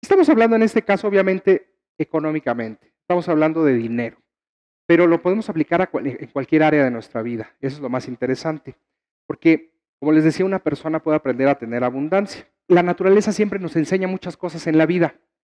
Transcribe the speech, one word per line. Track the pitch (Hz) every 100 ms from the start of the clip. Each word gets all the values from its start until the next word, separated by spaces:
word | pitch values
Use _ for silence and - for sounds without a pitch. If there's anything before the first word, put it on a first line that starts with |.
Estamos | - 381 311
hablando | 262 226 226
en |
este | 220 226
caso, | - 196 214
obviamente, | 196 190 190 - 185 - _ _ _
económicamente. | 156 160 156 156 135 120 113 110 _ _
Estamos | _ 180 170
hablando | 156 156 160
de | 156
dinero, | 123 113 117 117 _ _ _ _ _ _ _ _
pero | 170 175
lo | 165
podemos | 175 196 214
aplicar | 165 151 170
a | 185
cual-, | 147 131
en | 120 139
cualquier | 143 135 156
área | 156 151
de | 135
nuestra | 120 110 120
vida. | 113 117 110 _
Eso | 135 143
es |
lo | 135
más | 127 120
interesante, | 123 123 131 160 156 - - _ _ _ _ _
porque, | - 165 160 - _ _ _
como | 143
les | 156
decía, | 160 - 190
una | 190
persona | 160 147 160 156
puede | 156 151
aprender | 139 123 135
a | 139
tener | 117 120
abundancia. | 123 131 147 190 202 - - _ _
La | 175
naturaleza | 175 175 190 202 208
siempre | 208 208 196
nos | 175 165
enseña | 151 190 185
muchas | 185 185 -
cosas | 180 160 165
en | 156
la | 160
vida. | 180 160 - _ _